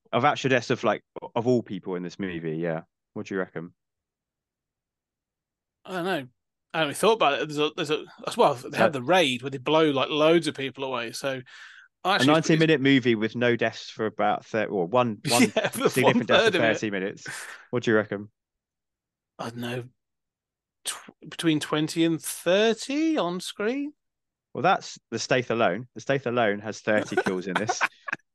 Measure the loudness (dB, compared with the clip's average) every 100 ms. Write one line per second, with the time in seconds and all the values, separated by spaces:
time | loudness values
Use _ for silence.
0 | _ 2 2 2 2 0 0 0 0 -2
1 | -6 -16 -6 -2 2 2 0 -10 -6 -6
2 | -8 -8 -8 -6 -6 -4 -4 -4 -8 _
3 | _ -14 -8 -6 -6 -8 -14 _ _ _
4 | _ _ _ _ _ _ _ _ _ _
5 | _ _ _ _ _ _ _ _ -10 -6
6 | -4 -4 -6 _ _ _ _ -2 -2 2
7 | 2 4 2 2 -4 -2 -2 -2 -4 -4
8 | -4 -12 -8 2 2 2 -6 0 0 0
9 | 0 2 2 -2 -6 -6 0 4 4 2
10 | -2 2 4 4 2 -4 -8 -6 -6 -6
11 | -6 -6 -6 -6 -10 -20 -20 -20 -20 _
12 | 0 2 6 4 4 4 4 4 6 4
13 | 4 2 0 0 0 2 0 -4 -14 -6
14 | -6 0 0 0 -2 -2 -2 -2 2 2
15 | 2 -2 0 4 4 2 -2 -2 -2 2
16 | 4 2 2 4 4 2 0 0 -2 -4
17 | -6 -8 -14 -14 -14 -18 -6 -4 2 2
18 | 2 -6 -10 _ _ _ _ _ _ _
19 | _ _ _ -14 -14 -10 -8 -8 -10 _
20 | _ _ _ _ _ _ _ _ -12 -12
21 | -16 _ -18 -4 0 0 0 -2 -2 0
22 | 0 0 -6 -6 0 2 2 0 -4 -2
23 | 0 0 -2 -4 -8 -6 -4 -4 -6 -12
24 | _ _ _ _ _ -2 0 0 -4 -18
25 | _ -8 0 0 0 2 2 0 -8 -12
26 | -4 -2 -2 0 2 0 -6 -6 0 0
27 | 0 -2 -2 -4 -4 -4 -4 -2 -4 -6
28 | -12 -14 _